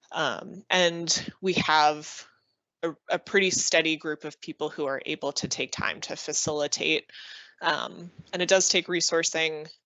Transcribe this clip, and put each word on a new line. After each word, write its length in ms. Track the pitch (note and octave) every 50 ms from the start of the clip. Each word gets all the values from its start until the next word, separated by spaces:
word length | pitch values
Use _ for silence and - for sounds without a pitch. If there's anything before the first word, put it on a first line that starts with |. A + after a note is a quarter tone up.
| _ _
Um, 520 | - - D#3+ C#3 A2+ - - - - F3+ - _
and 640 | - F#3 F3+ F3 E3+ E3+ E3+ E3 - - - - - _
we 140 | - F#3+ F3
have 720 | - - - D#3 D#3 D3+ D3+ D3+ D3+ D3+ - - - - - _ _ _ _ _ _ _ _ _ _
a, 120 | - E3+ D3+ _ _ -
a 80 | - F3
pretty 320 | - - - G3+ G3 F#3
steady 460 | F3 - - - - E3 D#3+ D#3+ D#3+
group 280 | D3+ - D#3+ D3+ D3 -
of 160 | D#3 D3+ _
people 280 | - - D3+ _ E3 D3+
who 180 | - - D#3
are 160 | C#3 C3+ C3 -
able 260 | - D#3 D3+ - C#3
to 160 | C#3+ - - C#3+
take 240 | - - C3 C3
time 280 | - - - - - -
to 140 | - - -
facilitate. 920 | - - - D3+ - - - D#3 D3 D3 D3 - - - D3+ D#3 - - _ - - - - - - - - _ _
Um, 480 | F3+ E3+ D#3 C#3+ A#2+ - - - E3+ F3 - - - _
and 100 | - F3+
it 60 | F3+ F3
does 200 | F#3+ F#3+ F#3 -
take 180 | - F#3 F3+
resourcing. 840 | - F3+ F3 E3 - - E3 E3 - - D#3+ D#3+ D#3+ D#3 D3+ D3+ D#3+ - _ _